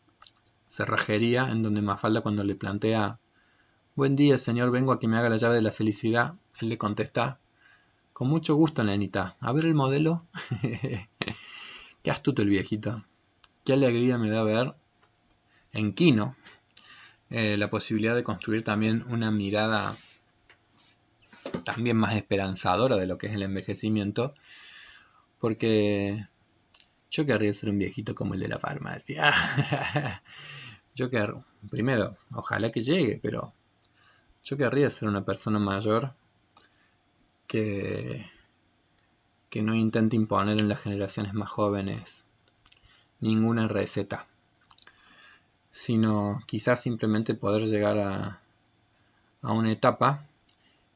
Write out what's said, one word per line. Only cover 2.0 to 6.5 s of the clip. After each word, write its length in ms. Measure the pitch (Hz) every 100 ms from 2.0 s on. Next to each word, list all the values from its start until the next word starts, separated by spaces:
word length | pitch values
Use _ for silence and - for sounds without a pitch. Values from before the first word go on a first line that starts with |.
| 113 110
cuando 240 | 107 104
le 100 | 101
plantea: 640 | 98 101 101 110 110 104 113 _ _ _ _ _ _ _
"Buen 220 | - 139 139
día, 220 | 143 127
señor, 320 | - 120 123
vengo 220 | 123 131
a 60 | 123
que 100 | 117
me 80 | 113
haga 100 | 117
la 80 | 110
llave 200 | 117 120
de 60 |
la 100 | 107
felicidad", 640 | - 110 104 113 117 127 175 _